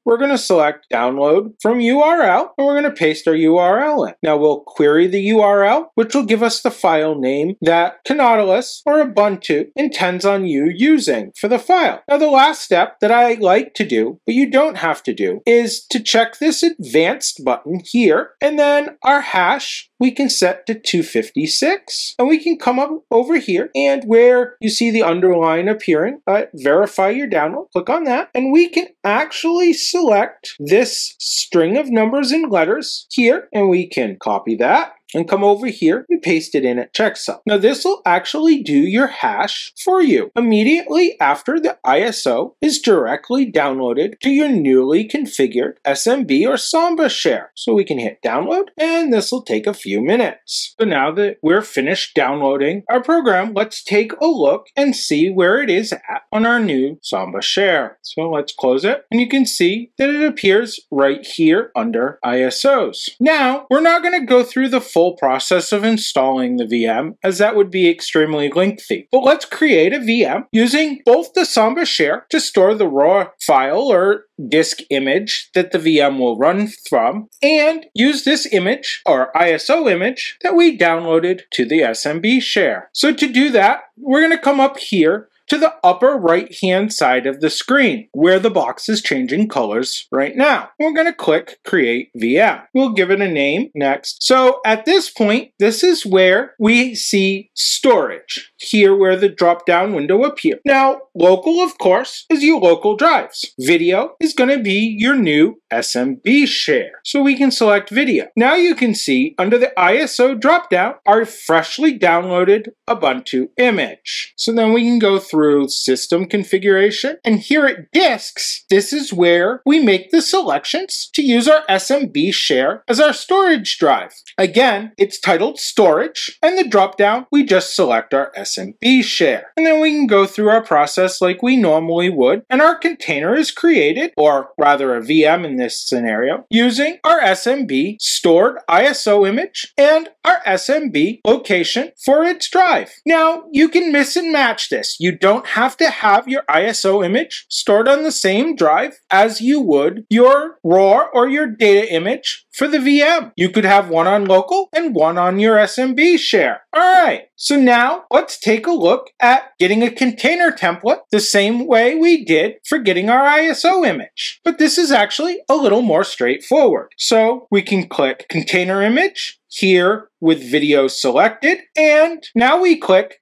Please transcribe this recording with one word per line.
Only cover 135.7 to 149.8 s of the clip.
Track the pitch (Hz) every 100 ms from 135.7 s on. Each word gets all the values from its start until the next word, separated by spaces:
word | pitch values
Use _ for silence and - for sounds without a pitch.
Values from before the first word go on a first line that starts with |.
| -
scenario, | - 123 117 107 127 220 -
using | 226 240 233 302 359
our | 320 330
S | 208 190 233
M | 277 214
B | 135 185 214
stored | - - 170 170 240 262 -
I | 175
S | 277 - 214
O | 208 196
image | 233 392 - - -
and | 285 311 320 _
our | 320 359
S | 208 190 -
M | 302 277
B | 147 180 233 214
location | 247 - 180 165 233 311 -
for | - 294
its | 339 349 -
drive. | 359 359 247 196 - 302
Now, | 330 320 330 330
you | 285 320
can | 349 339
mix | 285 285 349
and | 330
match | 294 247 - -
this. | 120 - -
You | 175 156
don't | 190 233 -
have | 220 247 -
to | 320
have | - 214 208 247
your | 269 -
I | 156
S | 214 220
O | 196 202
image | 180 233 320 - -
stored | - - 208 240
on | 285
the | 311
same | - 190 202 311
drive | 277 156 170 277 - -
as | 190 226 214
you | 240 294
would | 208 143